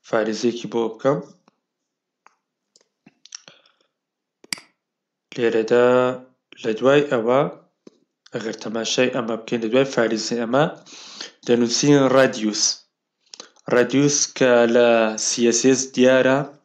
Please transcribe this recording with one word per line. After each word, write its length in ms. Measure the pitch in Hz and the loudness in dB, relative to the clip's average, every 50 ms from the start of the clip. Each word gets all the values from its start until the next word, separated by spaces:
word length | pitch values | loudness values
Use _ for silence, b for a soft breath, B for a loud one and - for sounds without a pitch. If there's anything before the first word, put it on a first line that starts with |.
| _ | _
فاریزێکی 600 | - - 113 107 110 107 101 120 120 113 - - 110 | -4 -4 -2 -2 -2 -4 -2 -2 -4 -4 -4 -10 -8
بۆ 100 | 110 117 113 110 | -6 -6 -6 -6
بکەم. 300 | - - - 135 147 170 - - _ _ _ _ _ _ _ _ _ _ _ _ _ _ _ _ _ _ _ - _ _ _ _ _ _ _ _ _ _ _ _ _ _ _ - _ _ _ - - - _ b b b b b b b b b _ _ _ _ _ _ _ _ _ _ _ _ - - _ _ _ _ _ _ _ _ _ _ _ _ _ _ | -8 -4 -2 -2 -2 -2 -6 -14 _ _ _ _ _ _ _ _ _ _ _ _ _ _ _ _ _ _ _ -20 _ _ _ _ _ _ _ _ _ _ _ _ _ _ _ -20 _ _ _ -20 -20 -20 _ b b b b b b b b b _ _ _ _ _ _ _ _ _ _ _ _ -14 -14 _ _ _ _ _ _ _ _ _ _ _ _ _ _
لێرەدا 540 | - - 120 117 110 113 110 110 120 120 123 123 123 127 127 127 123 - - _ _ _ _ _ - - | -8 -2 -2 0 0 -2 0 2 2 2 4 4 4 2 0 0 -4 -8 -14 _ _ _ _ _ -20 -10
لە 120 | - 117 110 | -6 -6 -6
دوای 280 | 110 120 131 143 147 143 143 | 0 2 2 4 2 2 0
ئەوە، 320 | 139 117 110 120 127 135 156 175 - - _ _ _ _ _ - _ _ _ _ _ _ _ _ | -4 -2 0 0 0 0 0 -2 -8 -14 _ _ _ _ _ -20 _ _ _ _ _ _ _ _
ئەگەر 260 | - 120 107 110 104 - | -12 -10 -10 -10 -10 -10
تەماشای 520 | - 117 107 113 113 - - - 127 123 131 | -12 -10 -8 -8 -6 -4 -2 0 0 0 -2
ئەمە 200 | 139 117 113 113 | -4 -6 -6 -8
بکەین، 240 | 110 - - 123 117 | -8 -6 -8 -6 -6
لە 60 | 113 110 | -4 0
دوای 220 | 117 131 135 135 - | 0 0 0 0 0
فاریزی 460 | 123 113 110 113 107 - - 120 117 | -2 0 0 -2 -4 -4 -6 -6 -6
ئەمە 220 | 117 113 120 135 156 175 - - B B B B B B B B B B B B - | -4 -2 0 0 0 0 -4 -14 B B B B B B B B B B B B -2
دەنووسین 540 | - 120 117 120 117 117 - - 147 147 143 135 127 131 | 0 0 2 2 -2 -2 0 2 4 4 4 4 4 4
ڕادیوس. 500 | 135 131 123 110 107 107 107 101 - - - - - _ _ _ _ _ _ _ _ _ _ - B B B B B _ - | 4 2 2 0 -4 -4 -4 -4 -2 -4 -4 -4 -6 _ _ _ _ _ _ _ _ _ _ -20 B B B B B _ 0
ڕادیوس 500 | 117 123 120 - 123 135 143 143 143 - - - - | 2 2 2 2 2 2 2 2 0 0 -4 -6 -2
کە 180 | - 131 127 123 120 120 117 117 | 0 2 4 4 4 4 4 4
لە 140 | 123 120 120 117 113 110 107 107 107 - | 4 4 4 4 2 2 -2 -2 -6 -6
سی 160 | - - - 117 | -6 -2 0 0
ئێس 140 | 117 113 - - | 0 0 2 2
ئێس 160 | 131 135 127 - - | 2 2 2 -2 -6
دیارە 460 | - 123 123 127 131 131 127 131 131 139 147 143 - _ | 0 2 4 4 4 4 2 2 0 0 -2 -6 -12 _